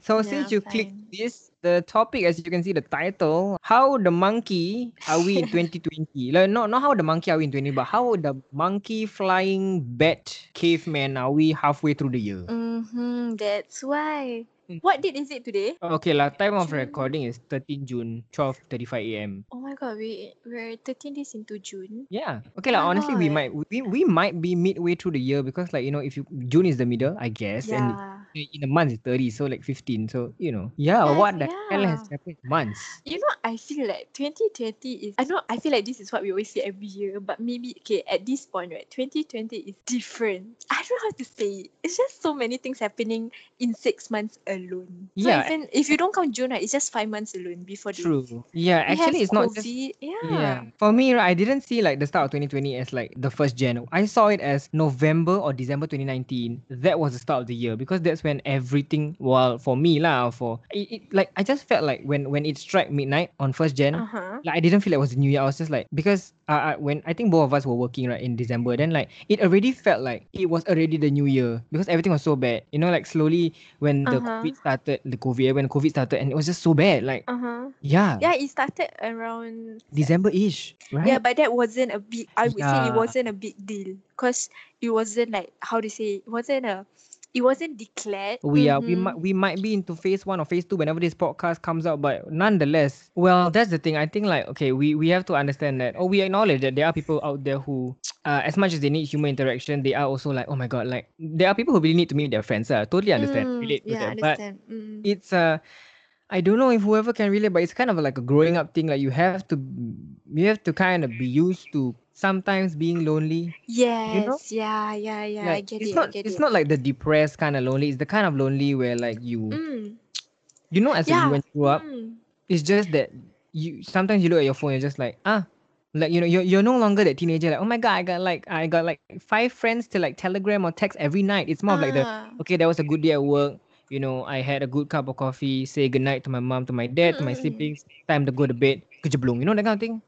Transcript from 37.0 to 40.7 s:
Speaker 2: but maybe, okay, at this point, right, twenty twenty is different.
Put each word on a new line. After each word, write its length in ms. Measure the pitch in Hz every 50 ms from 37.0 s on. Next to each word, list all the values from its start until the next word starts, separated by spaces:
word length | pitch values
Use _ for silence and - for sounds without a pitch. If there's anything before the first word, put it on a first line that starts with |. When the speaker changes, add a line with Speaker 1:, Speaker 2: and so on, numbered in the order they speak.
| 202 196 190 208
Speaker 2:
but 160 | 196 190 -
maybe, 400 | - 226 240 240 247 240 247 - - _
okay, 160 | - 214 180 - -
at 160 | - 170 190
this 240 | 226 262 269 - _
point, 240 | - 185 175 180 165
right, 160 | - - _
twenty 400 | - - 254 269 _ 302 311 _
twenty 320 | - 226 220 226 240 214
is 160 | - 196 196 _ _
different. 720 | - 247 240 - - - - 233 220 196 185 190 220 233 _ - _